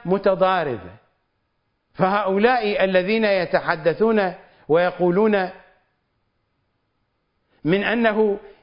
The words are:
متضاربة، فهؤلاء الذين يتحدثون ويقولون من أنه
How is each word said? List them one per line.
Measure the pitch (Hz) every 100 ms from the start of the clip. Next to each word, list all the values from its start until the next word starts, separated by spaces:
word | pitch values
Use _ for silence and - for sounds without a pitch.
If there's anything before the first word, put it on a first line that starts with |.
متضاربة، | 170 196 202 185 185 185 147 113 87 101 _ _ _ _ _ _ _ _ _
فهؤلاء | - 185 202 196 196 226 254 208 190
الذين | 190 185 185 220
يتحدثون | 214 190 165 175 139 170 160 156 220 214 190 - - _ -
ويقولون | 160 180 175 175 175 220 202 185 - - _ _ _ _ _ _ _ _ _ _ _ _ _ _ _ _ _ _ _
من | 147 190
أنه | 202 233 226 208 214 202 - -